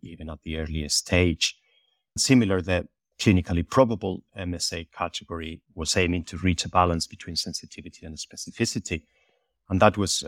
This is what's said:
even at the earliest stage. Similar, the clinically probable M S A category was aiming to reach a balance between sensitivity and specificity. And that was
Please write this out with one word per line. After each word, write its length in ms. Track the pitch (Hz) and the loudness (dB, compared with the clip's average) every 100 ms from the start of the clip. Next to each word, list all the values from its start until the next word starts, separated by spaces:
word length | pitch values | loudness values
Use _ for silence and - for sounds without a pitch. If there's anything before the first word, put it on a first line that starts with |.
even 280 | 87 85 78 | -14 -14 -14
at 80 | 78 | -12
the 120 | 82 78 | -8 -6
earliest 400 | 78 80 73 - | -4 -4 -2 -2
stage. 600 | - 90 87 80 - - _ _ _ _ _ - | 0 2 4 2 -2 -4 _ _ _ _ _ -2
Similar, 440 | - 127 101 95 | 4 4 4 0
the 260 | 85 90 - _ _ - | 2 0 -2 _ _ 0
clinically 500 | 117 92 - 85 80 | 4 4 4 -2 2
probable 540 | 135 123 110 95 90 - 98 | 4 4 2 -4 -6 -10 -10
M 180 | 90 | -8
S 180 | 85 - | -4 -4
A 140 | 85 82 - | -6 -10 -6
category 640 | 87 - - 82 80 80 _ | -6 -6 -10 -10 -10 -14 _
was 220 | - 78 101 | -8 -2 2
aiming 260 | 87 87 | 2 2
to 120 | - 85 | -2 -2
reach 280 | 90 85 | 0 2
a 40 | - | 2
balance 400 | 90 90 82 - | 4 4 2 -4
between 260 | - - | -10 -10
sensitivity 720 | 82 - - - - - - 82 | -6 -6 -8 -12 -16 -16 -16 -16
and 100 | 78 | -14
specificity. 880 | - - - - - 117 - 80 - _ _ _ _ _ - | -14 -14 -10 -4 -2 -2 -6 -8 -8 _ _ _ _ _ -2
And 120 | 95 | 4
that 160 | 107 101 | 4 4
was 260 | 98 - | -2 -2